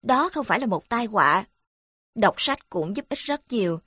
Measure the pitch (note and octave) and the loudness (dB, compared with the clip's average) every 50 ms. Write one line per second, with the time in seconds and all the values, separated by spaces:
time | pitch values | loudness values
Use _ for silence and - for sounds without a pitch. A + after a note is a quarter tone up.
0 | - A#3 B3+ C4 D4+ F#4 - D#4 C4+ - C#4 C4+ C#4 A#3 F#3+ D#3 - _ A#3 A#3 | 0 2 2 2 2 0 -2 -4 -2 0 0 0 0 -2 -2 -4 -4 _ -4 -4
1 | A#3+ A3 G#3+ G3+ D3 C#3 D3+ F#3 G3+ _ _ _ _ _ _ _ _ _ _ _ | -4 -2 2 2 4 4 4 2 0 _ _ _ _ _ _ _ _ _ _ _
2 | _ _ _ A3+ G#3 F#3+ - - - - C4 - _ _ - F3+ D#3 E3 G3+ C4+ | _ _ _ 2 2 2 4 2 -2 -2 -2 -4 _ _ -4 -4 -4 -2 -4 -6
3 | C#4 _ C#4+ - - - C#4+ D4 _ _ B3+ A#3 F#3+ F3 E3 E3 _ | -6 _ -8 -6 -4 -4 -4 -4 _ _ -2 0 0 0 -2 -4 _